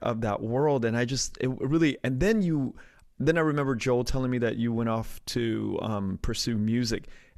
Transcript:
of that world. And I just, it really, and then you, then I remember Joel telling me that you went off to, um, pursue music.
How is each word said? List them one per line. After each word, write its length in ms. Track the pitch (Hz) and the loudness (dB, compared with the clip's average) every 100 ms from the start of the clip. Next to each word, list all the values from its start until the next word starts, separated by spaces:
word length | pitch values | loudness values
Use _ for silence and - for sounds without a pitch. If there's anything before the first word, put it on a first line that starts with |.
of 180 | 113 113 | -4 -2
that 200 | 110 101 | -2 -2
world. 420 | 110 123 151 139 | -2 0 2 2
And 120 | 113 117 | 2 2
I 80 | 120 | 0
just, 320 | 131 - - | -2 -4 -2
it 80 | 127 | -2
really, 480 | 131 131 160 160 127 | -2 0 4 4 2
and 160 | 127 127 | -2 0
then 220 | 190 220 | 2 4
you, 320 | 180 156 127 - - - - - | 2 0 -2 -6 -18 -20 -20 -2
then 200 | 139 165 | 2 4
I 20 | |
remember 340 | 160 147 139 | 2 2 0
Joel 300 | 120 131 123 | 0 2 2
telling 260 | 120 131 127 | 2 0 0
me 80 | 123 | 0
that 180 | 117 - | 0 0
you 140 | 117 | 0
went 180 | 113 117 | 0 0
off 340 | 113 110 - - | -2 -4 -10 -6
to, 520 | 123 117 110 107 98 | -2 -2 -2 -2 -2
um, 380 | 107 104 98 95 | -2 -2 -4 -4
pursue 380 | - 117 - 113 | -4 -4 -2 0
music. 500 | 107 120 120 113 - - - | 0 0 0 -4 -6 -18 -20